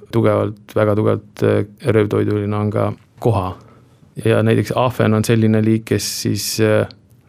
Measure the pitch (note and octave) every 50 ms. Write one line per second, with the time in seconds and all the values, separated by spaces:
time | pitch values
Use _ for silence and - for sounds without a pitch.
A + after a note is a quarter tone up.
0 | - - - A2+ A2 G#2+ G#2 G#2 G#2 G#2 G#2+ - - - - G#2+ G#2+ G#2+ G#2 G#2+
1 | G#2+ G#2+ G#2+ G#2 - - - - A2 G#2+ G#2 G#2 G#2 - - - - - G#2 A2
2 | G#2 G#2 G#2 G#2 G#2 G#2 G#2 G#2 G2+ G2+ G#2 G#2 G#2+ G#2+ G2+ A2 G#2 G#2 A2+ -
3 | _ _ _ - - B2 G#2 F#2+ F#2 F#2 G#2 - - - - - - _ _ _
4 | _ _ - - - A2 A2+ G#2+ A2 A2+ A2+ A2+ G#2+ - - A#2+ B2 B2+ A#2 -
5 | A2+ G#2+ A2 G#2+ G#2+ - A#2 A2+ A2 A2 A2 A2 G#2+ A2 A2 A2 A2+ - G#2+ G#2
6 | - - - - - A2 G#2+ G#2 - - - - A2 G#2+ G#2+ G#2+ G#2+ - - -
7 | _ _ _ _ _